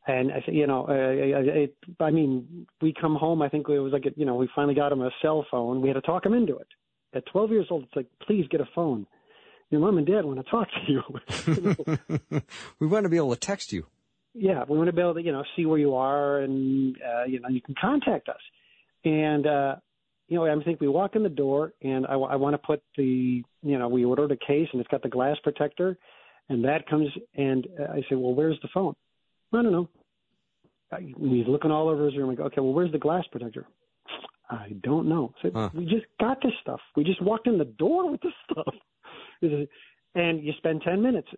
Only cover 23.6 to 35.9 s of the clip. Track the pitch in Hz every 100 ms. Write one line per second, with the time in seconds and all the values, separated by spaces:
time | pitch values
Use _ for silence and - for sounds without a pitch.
23.6 | 151 139 123 127 123 127 147 135 - 143
24.6 | 160 131 120 139 127 123 131 147 - 147
25.6 | 147 - 180 180 _ - - _ _ 127
26.6 | 123 151 - 151 151 - - - 135 131
27.6 | 123 - 139 147 131 135 127 123 156 156
28.6 | - - 190 - _ _ _ _ _ 220
29.6 | 240 175 175 _ _ _ _ _ _ _
30.6 | _ _ _ - 170 127 143 123 117 143
31.6 | 156 156 160 156 147 139 135 123 147 -
32.6 | 131 139 180 151 151 175 170 123 117 110
33.6 | - _ _ _ - - - _ _ 117
34.6 | 104 104 113 151 151 165 127 - - 180
35.6 | 107 160 170